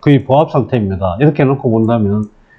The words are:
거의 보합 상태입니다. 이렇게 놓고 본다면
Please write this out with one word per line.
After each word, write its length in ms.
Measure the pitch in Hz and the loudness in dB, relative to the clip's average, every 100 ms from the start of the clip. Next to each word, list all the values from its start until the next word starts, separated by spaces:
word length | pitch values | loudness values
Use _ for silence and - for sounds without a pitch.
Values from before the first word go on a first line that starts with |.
거의 220 | 147 139 | 2 2
보합 300 | 139 135 156 | 2 0 2
상태입니다. 640 | 147 107 120 101 92 95 87 | -2 -2 -2 -2 -2 -4 0
이렇게 220 | 147 147 | 0 2
놓고 260 | 135 135 131 | 0 0 0
본다면 580 | 113 113 117 101 104 104 _ _ | 0 0 0 0 -2 -6 _ _